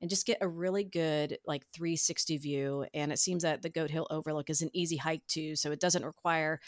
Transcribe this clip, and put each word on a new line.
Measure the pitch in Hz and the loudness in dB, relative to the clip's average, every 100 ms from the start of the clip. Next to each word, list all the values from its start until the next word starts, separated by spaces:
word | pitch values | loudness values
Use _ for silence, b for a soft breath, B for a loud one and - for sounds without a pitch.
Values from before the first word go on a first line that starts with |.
and | 170 | -2
just | 190 - | 0 2
get | 226 | 0
a | 185 | 0
really | 165 185 196 | 0 0 0
good, | 202 175 160 151 151 - | 0 0 2 2 0 -4
like, | - 143 - | -4 -6 -6
three | - 165 160 | -6 -2 2
sixty | - 165 - 151 | 2 2 -2 -2
view. | 143 143 139 139 - | -2 -2 0 -2 -4
And | 151 147 | -2 0
it | 143 | 2
seems | - 180 | 2 2
that | 165 151 | 0 0
the | 165 | -2
Goat | 165 151 | -2 -2
Hill | 160 - | -2 -2
Overlook | 156 156 151 139 | -4 -2 -4 0
is | 151 | 0
an | 165 | 0
easy | 180 170 160 | 0 0 0
hike | 160 160 - | -2 -2 -2
too, | 160 156 | -4 -2
so | 156 147 | -2 -2
it | 147 | 2
doesn't | 180 175 135 | 2 2 0
require | - 175 160 156 160 | -4 2 2 2 -2